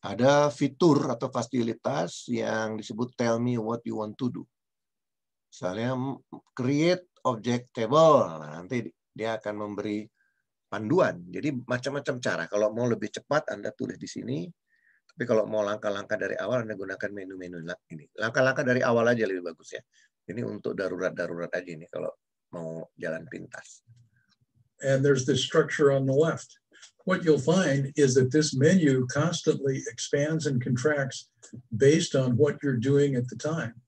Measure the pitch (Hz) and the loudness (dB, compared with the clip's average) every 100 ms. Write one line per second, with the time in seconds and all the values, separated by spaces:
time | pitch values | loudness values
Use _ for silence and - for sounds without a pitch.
0 | - 101 127 143 147 - 143 135 175 135 | -10 2 4 6 4 2 -4 4 4 6
1 | 131 120 131 123 117 127 117 110 - 147 | 2 -4 -4 -4 -2 0 -2 -2 -4 -2
2 | 170 - - 120 110 110 110 110 104 107 | -4 -8 -6 -4 -2 -2 -4 -6 -8 -6
3 | 120 - 120 117 120 120 107 120 - 110 | -6 -2 0 0 0 -2 -2 -6 -6 -6
4 | 107 107 127 120 - _ _ _ _ _ | -6 -4 -6 -6 -14 _ _ _ _ _
5 | _ _ _ _ _ - 90 98 120 127 | _ _ _ _ _ -8 -6 -4 -4 -4
6 | 131 - _ - _ - 123 143 165 180 | -4 -8 _ -20 _ -6 -2 2 2 0
7 | - _ 131 113 113 120 123 - 110 147 | -4 _ -4 -2 -2 -2 -4 -6 2 6
8 | 160 139 98 80 76 78 90 123 110 _ | 8 8 4 -2 -12 -12 -6 -6 -6 _
9 | _ - 110 110 104 104 104 101 104 104 | _ -8 -6 -4 -6 -6 -6 -6 -4 -6
10 | 107 _ _ _ _ _ _ 101 110 170 | -8 _ _ _ _ _ _ -8 0 2
11 | 135 87 87 90 135 127 120 123 131 139 | 2 0 -10 -6 -4 -6 -4 -4 -4 -6
12 | 135 127 123 87 82 104 107 110 123 110 | -6 -4 -4 -4 -4 0 0 0 -2 -2
13 | 107 - _ 139 - 101 107 - 113 - | -4 -10 _ -2 -2 -8 -8 -8 -10 -8
14 | - - 101 143 175 - _ _ _ _ | -12 -12 -8 -8 -8 -14 _ _ _ _
15 | _ - 120 113 107 107 101 107 107 101 | _ -10 0 0 2 -2 -2 -2 -4 -6
16 | 101 107 95 - 95 123 110 101 98 95 | -4 -4 -4 -4 -2 -4 -4 -8 -8 -8
17 | 101 101 92 95 90 90 82 87 _ 80 | -8 -8 -12 -12 -12 -12 -10 -12 _ -18
18 | 73 - 110 123 131 127 131 123 127 117 | -18 -6 -2 2 2 2 2 2 4 4
19 | 117 120 107 92 87 82 - - _ _ | 4 2 0 -2 -6 -12 -14 -16 _ _
20 | _ _ - 104 117 107 - - 92 90 | _ _ -12 -8 -8 -6 -6 -4 -4 -2
21 | 90 80 87 85 85 90 90 80 82 80 | -4 -4 -6 -6 -6 -8 -8 -14 -12 -8
22 | 82 - _ _ _ 90 82 80 - _ | -8 -10 _ _ _ -12 -10 -10 -14 _
23 | 85 80 85 92 87 - - - _ - | -8 -8 -10 -14 -14 -18 -20 -20 _ -20
24 | _ _ _ _ _ _ _ _ 135 135 | _ _ _ _ _ _ _ _ 0 2
25 | 139 135 131 139 - 165 143 - 143 139 | 4 4 2 0 2 2 0 4 4 4
26 | 135 135 160 139 - _ _ _ - _ | 2 2 2 0 -8 _ _ _ -20 _
27 | - 180 165 143 131 185 175 139 135 - | -2 0 4 4 4 4 4 2 0 2
28 | 139 123 127 151 156 135 147 190 151 131 | 4 6 4 4 2 4 6 6 6 4
29 | 127 143 165 165 - 143 135 135 131 117 | 0 0 0 0 0 0 0 -2 -6 -10
30 | - 143 147 160 147 127 - 123 151 147 | -4 0 0 0 0 -2 0 0 2 0
31 | 135 - - _ - - - 107 135 160 | -2 -6 -16 _ -20 -20 -10 4 6 6
32 | 165 139 127 113 147 143 143 120 123 143 | 4 0 2 4 2 2 -2 0 2 4
33 | 143 127 123 123 151 160 117 - | 4 0 -4 -6 -4 -4 -6 -10